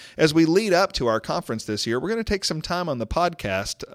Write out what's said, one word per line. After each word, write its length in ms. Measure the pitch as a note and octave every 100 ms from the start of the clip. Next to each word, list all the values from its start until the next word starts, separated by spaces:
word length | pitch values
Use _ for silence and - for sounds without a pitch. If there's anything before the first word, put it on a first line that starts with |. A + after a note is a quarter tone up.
| - -
As 160 | D#3+
we 100 | D#3
lead 300 | D#3+ F3+ A3
up 180 | F3 F#3+
to 140 | - B2
our 140 | A2
conference 420 | - D#3+ - A2+
this 240 | - G#2 -
year, 140 | A#2
we're 80 | E3+
gonna 160 | A3+ G#3+
take 180 | G3+
some 180 | - D#3+
time 280 | - F3 F3
on 80 | B2
the 100 | -
podcast 800 | D#3+ F3 E3 G2+ F#2+ G#2 - -